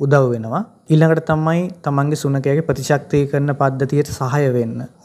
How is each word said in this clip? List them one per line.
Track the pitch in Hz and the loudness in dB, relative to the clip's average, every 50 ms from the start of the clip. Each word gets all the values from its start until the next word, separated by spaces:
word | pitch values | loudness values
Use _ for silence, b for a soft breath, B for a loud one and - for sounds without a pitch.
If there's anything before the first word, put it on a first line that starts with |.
| 143 | 0
උදව් | 139 143 139 135 123 120 | 2 4 4 4 2 0
වෙනවා. | 113 110 113 123 175 220 - _ _ _ - | -2 -4 -4 -6 -6 -6 -8 _ _ _ 2
ඊළඟට | 156 156 160 160 160 160 156 - | 4 4 6 4 4 2 0 0
තමයි | 156 156 156 160 165 170 180 180 185 - - | -2 0 0 0 0 0 -2 -4 -8 -8 -6
තමන්ගේ | 147 143 139 139 147 151 147 | -2 0 0 0 0 -2 -2
සුනකයාගේ | - 139 139 135 131 139 139 156 160 - | -2 -2 -2 0 0 0 0 0 0 -2
ප්‍රතිශක්තිකරණ | 135 - 131 - 151 139 - - - 143 143 139 139 143 143 147 139 139 | -4 -4 -2 0 0 0 0 0 0 0 0 0 0 -2 -2 -2 0 0
පද්ධතියට | 139 135 135 131 139 139 - 143 143 - - | 0 0 0 0 -2 0 0 0 0 -2 -4
සහාය | - 139 127 135 147 147 135 123 | -6 -4 -2 0 0 2 2 0
වෙන්න. | 123 117 113 117 120 127 - - _ | 0 -2 -2 -4 -8 -10 -12 -14 _